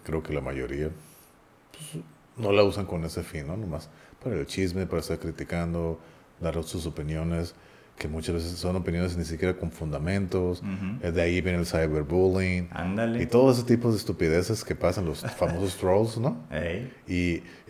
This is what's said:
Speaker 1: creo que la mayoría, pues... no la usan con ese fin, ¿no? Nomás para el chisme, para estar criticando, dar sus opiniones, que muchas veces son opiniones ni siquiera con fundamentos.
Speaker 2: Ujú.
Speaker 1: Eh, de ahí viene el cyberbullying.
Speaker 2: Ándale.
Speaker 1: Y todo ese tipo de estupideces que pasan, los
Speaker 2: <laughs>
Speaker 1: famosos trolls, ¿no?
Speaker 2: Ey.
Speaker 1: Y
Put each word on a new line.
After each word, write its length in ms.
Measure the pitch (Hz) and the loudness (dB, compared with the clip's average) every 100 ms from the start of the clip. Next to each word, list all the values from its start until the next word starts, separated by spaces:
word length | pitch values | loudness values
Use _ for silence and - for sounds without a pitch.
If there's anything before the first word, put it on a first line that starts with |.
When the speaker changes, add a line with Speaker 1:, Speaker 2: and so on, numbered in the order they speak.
Speaker 1:
creo 200 | - 80 | -6 -4
que 120 | 78 | -2
la 60 | 76 | -4
mayoría, 500 | 65 67 64 69 76 - - - - - _ _ _ | -4 -4 -4 -4 -4 -6 -14 -20 -20 -20 _ _ _
pues... 320 | - 156 160 - - - - | -20 -14 -14 -14 -20 -18 -6
no 160 | 104 | 4
la 120 | 101 | 6
usan 200 | 101 90 | 6 4
con 200 | 95 87 | -4 -4
ese 180 | 82 87 | -4 -4
fin, 240 | 82 80 71 | -6 -8 -6
¿no? 100 | 95 | -6
Nomás 320 | 101 76 - - - - | -6 -8 -10 -20 -20 -10
para 140 | 135 95 | -4 -4
el 100 | 69 | -4
chisme, 400 | - 95 90 87 | -2 0 0 -2
para 140 | 87 | -2
estar 180 | - 82 | -2 -4
criticando, 840 | 80 78 71 85 85 85 82 80 - - - - | -4 -8 -4 -2 -2 -2 -2 -4 -10 -20 -20 -6
dar 220 | 87 80 | -4 -2
sus 220 | 80 92 80 | -4 -6 -6
opiniones, 680 | 76 76 78 82 85 85 - - - - - | -6 -4 -2 0 -2 -4 -8 -20 -20 -20 -10
que 100 | 76 | -6
muchas 260 | 80 80 85 | -4 -2 -2
veces 160 | 82 90 | -4 -4
son 160 | 90 | -2
opiniones 420 | 92 87 85 90 87 | 0 0 0 0 -2
ni 80 | |
siquiera 300 | 78 80 92 | -4 0 0
con 160 | 90 82 | 0 -4
fundamentos. 920 | - 78 71 80 98 95 95 90 87 | -6 -6 -2 0 0 0 0 0 -2
Speaker 2:
Ujú. 360 | 101 98 95 120 87 | -4 -6 -6 -4 -2
Speaker 1:
Eh, 60 | |
de 100 | 82 | 2
ahí 180 | 85 87 | 4 4
viene 160 | 90 87 | 2 0
el 60 | 85 | 2
cyberbullying. 1000 | 85 80 76 73 90 92 92 92 90 87 | 2 2 0 2 4 6 4 2 0 -2
Speaker 2:
Ándale. 500 | - 90 101 117 113 | -4 -4 0 0 0
Speaker 1:
Y 40 | 85 | 4
todo 260 | 120 135 | 8 8
ese 100 | 120 | 6
tipo 280 | 120 120 120 | 4 4 4
de 60 | 107 | 2
estupideces 680 | - 85 82 82 90 110 | 0 0 4 4 2 -2
que 100 | - | -2
pasan, 300 | 82 90 90 | 0 0 2
los 160 | 85 73 | -2 -4
Speaker 2:
<laughs> 160 | - - | -6 -2
Speaker 1:
famosos 400 | 104 85 95 - | 0 0 -2 0
trolls, 400 | 92 98 113 113 | 4 4 4 0
¿no? 200 | 120 - - | -2 -2 -6
Speaker 2:
Ey. 420 | 78 85 90 135 - - | -6 -4 -4 -8 -12 -4
Speaker 1:
Y 360 | 90 87 85 - - - | 0 2 0 -4 -16 -2